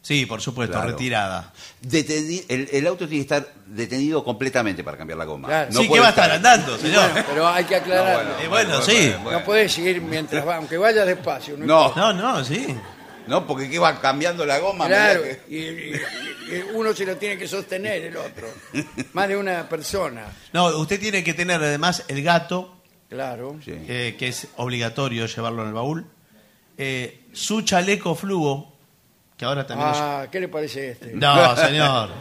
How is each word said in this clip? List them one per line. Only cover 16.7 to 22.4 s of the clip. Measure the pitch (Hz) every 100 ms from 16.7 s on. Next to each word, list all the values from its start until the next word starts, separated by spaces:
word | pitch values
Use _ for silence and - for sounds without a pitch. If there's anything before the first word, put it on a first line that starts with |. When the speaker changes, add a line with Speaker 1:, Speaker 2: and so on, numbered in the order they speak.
Speaker 3:
uno | 220 220
se | 196 196
lo | 180
tiene | 208 190
que | -
sostener | 196 - 185 214 185
el | 165 165
otro. | 113 - 113 107 -
Speaker 2:
<laughs> | 139 160 - 127
Speaker 3:
Más | 180 196
de | 202
una | 196 175 156
persona. | 160 147 196 160 117 104 - -
Speaker 1:
No, | 165 175 156
usted | 156 196
tiene | 214 196
que | 170
tener | 160 175 170
además | 151 147 170 175 -
el | 139
gato, | 156 170